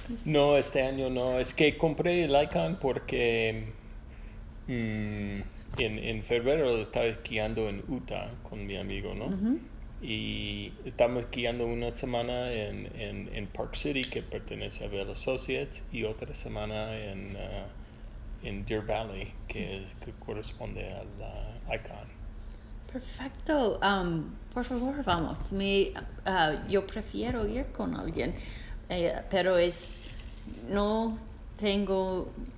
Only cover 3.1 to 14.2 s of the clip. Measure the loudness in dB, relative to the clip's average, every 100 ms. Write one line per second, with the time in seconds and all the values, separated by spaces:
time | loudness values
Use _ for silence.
3.1 | 4 4 6 4 0 -4 -10 -12 -12 -12
4.1 | -12 -12 -12 -12 -10 -4 0 0 0 -2
5.1 | -2 -2 -4 -6 -10 -8 0 0 0 -2
6.1 | -2 2 4 6 4 4 4 2 2 2
7.1 | 0 -4 0 0 0 0 -2 -4 -4 -4
8.1 | -6 -6 -10 -10 -8 -4 -4 -4 -4 -4
9.1 | -4 -2 0 2 2 -2 -12 -10 -8 -4
10.1 | -2 -2 -4 -4 -4 -6 -8 -8 4 6
11.1 | 6 -2 -2 -2 0 0 0 -2 -2 -2
12.1 | 0 0 -2 -2 -2 -2 -4 -8 -6 -6
13.1 | -6 -6 -6 -6 -6 -4 -2 -2 -2 -2
14.1 | -4